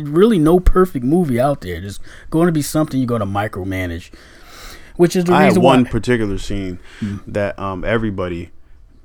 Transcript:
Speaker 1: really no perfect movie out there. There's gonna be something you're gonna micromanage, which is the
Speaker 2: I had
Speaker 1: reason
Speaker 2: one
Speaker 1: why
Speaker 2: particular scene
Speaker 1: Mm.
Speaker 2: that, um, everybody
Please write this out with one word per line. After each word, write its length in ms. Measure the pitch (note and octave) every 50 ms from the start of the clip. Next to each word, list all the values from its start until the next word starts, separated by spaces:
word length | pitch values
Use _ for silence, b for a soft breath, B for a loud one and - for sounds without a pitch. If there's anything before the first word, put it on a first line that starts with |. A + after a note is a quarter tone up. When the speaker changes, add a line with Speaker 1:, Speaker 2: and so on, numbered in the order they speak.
| D3+
Speaker 1:
really 340 | C#3+ D3 E3+ G3+ A#3+ A3+ F3
no 200 | D3 D#3 E3+ F3+
perfect 440 | F3+ - - F#3 F#3 F3+ - C#3 A#2+
movie 340 | B2+ D#3 F#3 F3+ C#3+ B2 A#2
out 220 | B2+ D3 C#3+ -
there. 180 | - F2+ F2 D#2+
There's 180 | F#2 G2+ G2 - B B B B B B
gonna 220 | - D#3 E3+ F3
be 100 | E3 D#3
something 380 | C#3 - - D#3 D#3 D3+ - C3
you're 80 | C3 A#2
gonna 180 | A#2+ A2+ G2+ G2
micromanage, 840 | G2 G2+ G#2 A2 - G2+ F2+ G2 F#2+ F2+ F2+ F2 E2 E2+ - - - B B B B B B B B B B B B B B B B
which 200 | B F3 E3+ - F#3
is 80 | F3
the 80 | F3 F3
Speaker 2:
I 80 | C#3+
had 60 | D3+ C3+
Speaker 1:
reason 140 | - - A#2
Speaker 2:
one 200 | C3 C3+ B2+ B2
Speaker 1:
why 60 | -
Speaker 2:
particular 480 | - A2+ G#2 A#2+ B2 A#2 A2 G#2 G2 F#2
scene 420 | - - G#2+ G2+ F#2+ F#2 F2+ F#2+ B B B B
Speaker 1:
Mm. 180 | A2 G2+ G2+ G2 - -
Speaker 2:
that, 300 | G2+ G#2 G2+ G2 - -
um, 240 | G2 G2 F#2+ F2+ -
everybody 680 | F#2+ A2 A#2 A2 A2 F#2+ F#2+ F#2 F2+ F2 E2+ E2+ - - - - - - - - - - - -